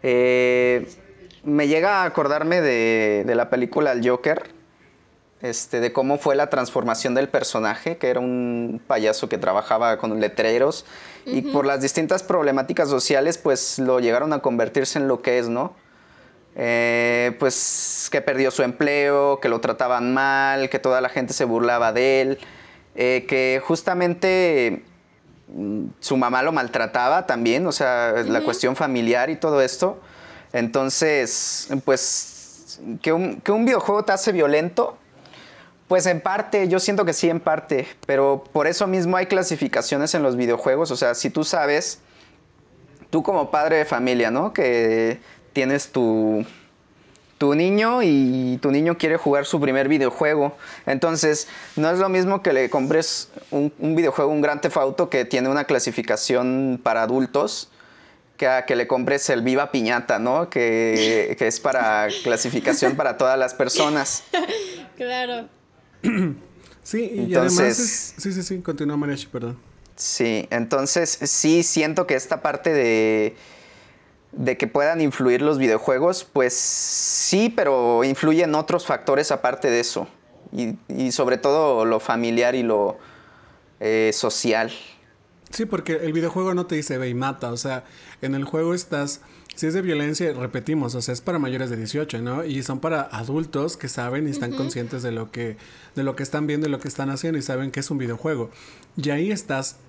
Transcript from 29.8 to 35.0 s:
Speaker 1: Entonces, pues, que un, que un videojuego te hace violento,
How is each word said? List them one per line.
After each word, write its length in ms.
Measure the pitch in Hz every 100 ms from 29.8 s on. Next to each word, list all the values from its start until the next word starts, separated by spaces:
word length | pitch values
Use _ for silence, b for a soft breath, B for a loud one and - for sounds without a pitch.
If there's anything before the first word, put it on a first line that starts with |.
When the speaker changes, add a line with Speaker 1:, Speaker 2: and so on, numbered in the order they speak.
| 185 - B B B B B
Speaker 1:
Entonces, 1160 | 123 117 135 135 - 156 147 117 - - - - 139
pues, 960 | - 131 - - - - - - - - 92 113
que 100 | 165
un, 280 | 160 180 -
que 100 | -
un 140 | 214
videojuego 400 | 240 233 - 208
te 80 | 208
hace 180 | 190 214
violento, 640 | 180 147 147 170 175 - -